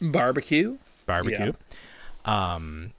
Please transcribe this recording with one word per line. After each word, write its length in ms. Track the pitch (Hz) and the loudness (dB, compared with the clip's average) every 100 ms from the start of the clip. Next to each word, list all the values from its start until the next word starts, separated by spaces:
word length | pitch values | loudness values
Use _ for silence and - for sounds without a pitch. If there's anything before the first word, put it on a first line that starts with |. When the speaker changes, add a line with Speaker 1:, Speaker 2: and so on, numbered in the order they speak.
Speaker 1:
Barbecue? 800 | 165 147 123 135 - 151 214 269 - - | 0 4 4 2 2 4 2 -2 -14 -12
Speaker 2:
Barbecue. 480 | - 87 92 104 104 - - - - - - - 110 | -2 0 0 0 -2 -2 -12 -20 -18 -16 -12 -6 0
Speaker 1:
Yeah. 280 | 107 90 | 0 0
Speaker 2:
Um, 380 | 85 80 78 90 | -2 -6 -8 -10